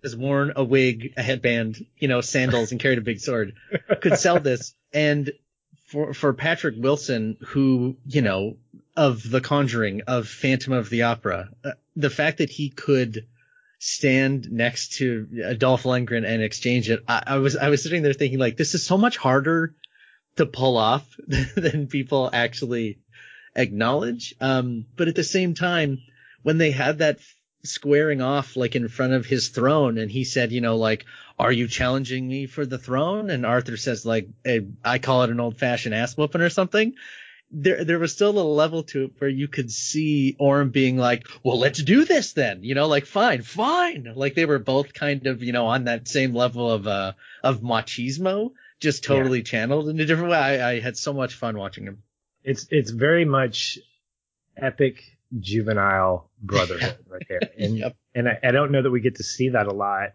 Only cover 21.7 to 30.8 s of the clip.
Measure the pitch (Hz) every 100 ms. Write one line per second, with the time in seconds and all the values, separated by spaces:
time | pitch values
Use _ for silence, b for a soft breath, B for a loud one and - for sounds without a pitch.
21.7 | 156 139 143 131 139 127 120 120 120 123
22.7 | 120 110 101 _ B B B B - 123
23.7 | 101 113 143 226 240 - - 131 131 123
24.7 | 117 113 - 170 170 160 190 180 165 180
25.7 | 175 151 135 - b b b - 160 160
26.7 | 135 135 151 156 147 - _ _ _ -
27.7 | - 143 143 156 143 131 143 135 - 120
28.7 | 123 117 - 131 131 113 131 - - 123
29.7 | 156 135 113 110 113 127 135 120 123 120
30.7 | 113